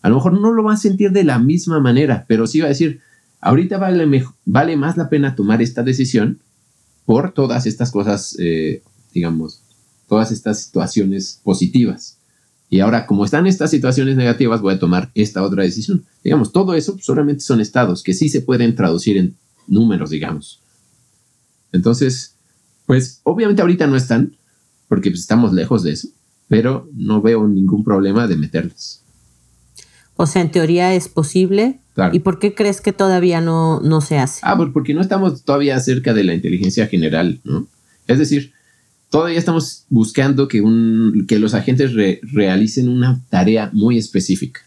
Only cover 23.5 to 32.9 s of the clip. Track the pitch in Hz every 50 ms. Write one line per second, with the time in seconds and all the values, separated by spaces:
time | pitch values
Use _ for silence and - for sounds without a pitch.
23.5 | 202 190 175 175 180 180 165 143 135 131 127 - 117 117 - - - _ _ _
24.5 | _ _ _ _ _ _ _ _ 107 95 92 98 87 87 - - 110 113 120 104
25.5 | 90 90 80 - 127 107 87 80 73 - - - _ _ _ _ _ _ _ _
26.5 | - 107 113 127 135 - - - 143 117 - 101 107 107 101 113 117 113 107 104
27.5 | 101 95 98 95 92 104 107 110 104 95 98 98 98 113 120 110 90 78 73 73
28.5 | - 82 82 85 - - - - - _ _ _ _ _ _ _ _ _ _ _
29.5 | _ _ _ _ _ - - _ _ _ _ _ _ - 175 147 - 190 175 156
30.5 | 147 185 165 156 170 175 180 185 185 180 175 - _ 170 156 147 - 185 185 180
31.5 | 196 202 220 254 269 - _ _ _ - 190 175 165 180 - 190 180 - - 202
32.5 | 202 - 214 202 196 - - 214